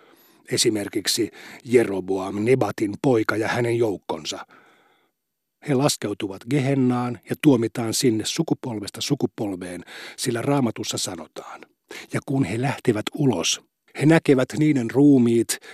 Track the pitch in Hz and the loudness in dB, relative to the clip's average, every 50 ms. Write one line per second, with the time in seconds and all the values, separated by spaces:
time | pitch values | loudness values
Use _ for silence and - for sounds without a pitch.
0 | _ _ _ _ _ _ _ _ _ - 127 117 - 120 107 101 101 101 - 107 | _ _ _ _ _ _ _ _ _ -4 -2 0 0 0 0 0 -4 -4 -6 -4
1 | - - - 120 107 - - - - - - - - 123 123 120 113 101 98 92 | -4 -2 -2 -2 -2 -4 -6 -14 -20 -20 -20 -18 -2 4 4 4 4 4 0 -4
2 | 90 92 95 92 92 98 95 101 107 120 131 131 110 101 - - 113 101 104 - | -4 -2 -4 -4 -4 -4 -4 -2 2 2 2 2 2 -2 -2 -4 -4 -4 -4 0
3 | - 139 123 110 107 - 110 107 110 95 - 123 120 120 120 117 120 107 90 - | 2 2 2 2 2 0 -2 -2 -2 -2 -2 -2 0 0 0 0 0 0 -2 -4
4 | - - - 80 - - 98 - - - - - _ _ _ _ _ _ _ _ | -6 -8 -8 -8 -8 -10 -10 -10 -14 -18 -20 -20 _ _ _ _ _ _ _ _
5 | _ _ _ _ _ _ _ _ _ _ _ _ - 151 139 123 143 139 - - | _ _ _ _ _ _ _ _ _ _ _ _ -4 0 2 2 2 2 0 -2
6 | - 104 101 - 110 95 95 90 - 117 143 147 127 139 139 135 127 123 123 123 | -4 -6 -6 -6 -6 -8 -8 -10 -6 -2 -2 0 0 2 2 2 2 2 2 0
7 | 123 123 120 - - - 123 - - 151 131 113 117 113 - 127 117 110 - - | -2 -6 -8 -10 -8 -8 -8 4 6 6 6 6 2 -2 -2 -4 -4 -2 -2 0
8 | 139 123 110 107 104 - - - 160 - 143 - - 127 110 104 101 - - 110 | 2 2 2 0 -2 -4 -4 -4 -2 -2 -4 -4 -4 -8 -8 -8 -10 -12 -10 -8
9 | - - 143 - - 104 - - 113 101 95 87 90 87 87 85 - - - - | -4 -4 -2 -2 -2 -4 -4 -6 -6 -6 -6 -8 -10 -10 -12 -12 -14 -16 -18 -18
10 | - - - - - 131 117 117 113 139 143 143 123 113 - - 107 - - 104 | -18 -16 -12 -6 -4 -4 -4 -2 0 0 0 2 0 0 -2 -4 -8 -6 -6 -6
11 | - 104 87 82 80 - _ - - - - - - - _ _ _ _ - - | -6 -6 -8 -12 -14 -16 _ -18 -16 -16 -18 -18 -20 -20 _ _ _ _ -18 -18
12 | - - - - - - 135 135 117 80 110 113 123 120 113 - - 127 104 107 | -12 -6 -6 -6 -4 0 0 0 0 0 0 -2 -2 -2 -4 0 0 0 0 0
13 | - - - - 147 131 101 82 - - - - - _ _ _ _ _ - - | -4 -6 -4 0 2 2 2 2 0 -2 -4 -4 -8 _ _ _ _ _ -6 2
14 | 139 156 165 165 - 147 135 123 127 - - 147 151 151 143 127 113 113 - 135 | 4 6 6 6 4 4 2 2 2 0 -2 -2 0 0 0 0 -2 0 2 4
15 | 143 147 139 127 117 117 117 117 110 - - - - - | 6 8 8 8 6 6 4 2 2 0 -4 -8 -10 -18